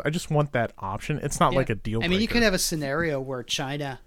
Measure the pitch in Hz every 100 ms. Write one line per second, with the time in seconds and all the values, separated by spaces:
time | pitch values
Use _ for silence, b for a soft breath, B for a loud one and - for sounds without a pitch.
0 | 147 170 - 151 147 123 113 - 95 104
1 | - 151 143 - 156 135 127 110 110 110
2 | 165 190 226 240 220 185 - 160 139 147
3 | 170 139 135 127 120 - 135 147 143 127